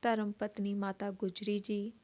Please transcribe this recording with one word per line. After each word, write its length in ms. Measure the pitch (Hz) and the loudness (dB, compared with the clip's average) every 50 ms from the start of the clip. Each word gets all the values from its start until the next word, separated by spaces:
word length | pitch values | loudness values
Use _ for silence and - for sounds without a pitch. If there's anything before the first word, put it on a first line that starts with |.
ਧਰਮ 300 | - 240 226 214 214 208 | 2 2 4 4 2 0
ਪਤਨੀ 420 | 208 - 214 214 - - 196 202 202 | -2 -2 -4 -4 -2 -2 0 0 0
ਮਾਤਾ 380 | 202 196 196 196 - 202 202 | 0 0 -2 -2 -2 -4 -4
ਗੁਜਰੀ 480 | 190 190 208 190 180 - 208 208 208 202 | -2 -2 -2 -2 -2 -2 -2 0 0 0
ਜੀ 320 | 202 - 208 208 202 233 233 - | 0 0 -2 -2 -2 -4 -6 -10